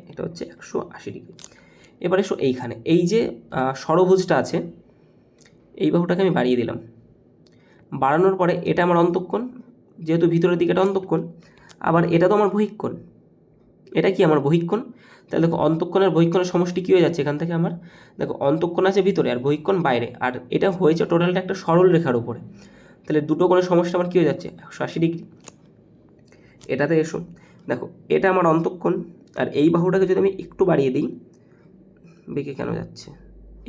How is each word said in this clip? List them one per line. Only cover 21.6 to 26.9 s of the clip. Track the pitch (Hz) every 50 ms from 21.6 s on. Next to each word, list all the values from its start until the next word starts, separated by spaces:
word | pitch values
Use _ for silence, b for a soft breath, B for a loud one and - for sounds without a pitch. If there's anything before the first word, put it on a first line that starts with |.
| -
সরল | - 165 175 180 185 170
রেখার | 165 - 139 120 117 113
উপরে। | 123 113 - - - B B B B B B B B B B B
তাহলে | - 156 151 147 156
দুটো | 160 180 180 180
কোণের | 185 180 180 180
সমষ্টি | 180 170 170 - - 175
আমার | 175 175
কী | - 190
হয়ে | 160 147
যাচ্ছে? | 135 - - - - - -
একশো | - - - 135
আশি | - - 165 165
ডিগ্রি। | 170 170 170 - - - - - - - _ _ - _ _ _ _ _ _ _ _ _ _ _ _ b b b b b b b - -
এটাতে | - 143 143